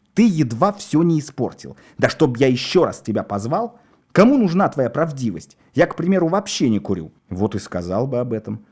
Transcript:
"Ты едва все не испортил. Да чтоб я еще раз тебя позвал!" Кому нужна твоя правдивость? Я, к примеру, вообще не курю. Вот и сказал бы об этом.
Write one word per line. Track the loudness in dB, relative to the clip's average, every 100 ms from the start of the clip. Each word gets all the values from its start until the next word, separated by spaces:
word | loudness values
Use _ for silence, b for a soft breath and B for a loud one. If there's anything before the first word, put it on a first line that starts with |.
| _
"Ты | 2 2
едва | 4 0 2 0
все | -2 -2 2
не | 2 2
испортил. | -2 -6 -6 -8 -18 -20 b b
Да | -2
чтоб | 2 0 2
я | 2
еще | 2 0 2
раз | 2 -2
тебя | -6 -4
позвал!" | -4 -6 -4 -4 -4 -10 b b b
Кому | 4 6 6
нужна | 2 2 0
твоя | 0 -2
правдивость? | -2 -4 -4 -6 -6 -14 _ b
Я, | 0 0
к |
примеру, | 0 0 2 2
вообще | 0 -2 -2 0
не | 0
курю. | -2 -6 -6 _ -12
Вот | -4 -2
и | -4
сказал | -8 -8 -4 -4 -2
бы | -4
об | -4
этом. | -6 -8 -12 -14